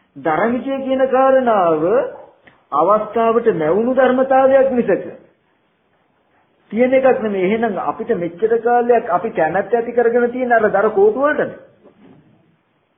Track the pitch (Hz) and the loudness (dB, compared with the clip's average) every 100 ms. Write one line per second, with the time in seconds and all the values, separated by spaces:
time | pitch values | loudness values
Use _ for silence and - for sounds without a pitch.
0 | _ - 160 156 220 247 269 269 262 262 | _ -8 -4 -2 -2 -4 -6 -6 -4 -2
1 | 262 254 269 262 240 208 170 156 170 240 | 0 2 4 2 2 2 2 0 0 0
2 | 605 - - _ _ _ _ 139 170 208 | -2 -8 -20 _ _ _ _ -2 2 0
3 | 214 233 226 226 233 170 151 185 233 262 | 0 -2 0 0 0 0 0 0 0 2
4 | 254 262 262 262 262 269 254 247 202 175 | 2 2 2 2 4 4 2 0 -2 -2
5 | 175 - _ _ _ _ _ _ _ _ | -4 -16 _ _ _ _ _ _ _ _
6 | _ _ _ _ _ _ _ 208 254 262 | _ _ _ _ _ _ _ -2 2 4
7 | 254 220 214 196 185 220 226 180 - 147 | 2 2 -2 -2 0 0 -2 -4 -6 -6
8 | 220 196 170 170 220 233 233 240 240 233 | -4 -4 -6 -4 -2 0 0 0 2 0
9 | 165 175 226 - 156 185 202 233 233 240 | 0 -4 -2 -2 -2 -2 -2 -4 -2 -2
10 | 233 240 240 247 247 233 214 190 214 202 | 0 0 0 -2 0 2 2 0 0 2
11 | 208 247 285 294 160 - - _ _ _ | 2 2 0 -2 -4 -8 -20 _ _ _
12 | - - _ _ _ _ _ _ _ | -20 -20 _ _ _ _ _ _ _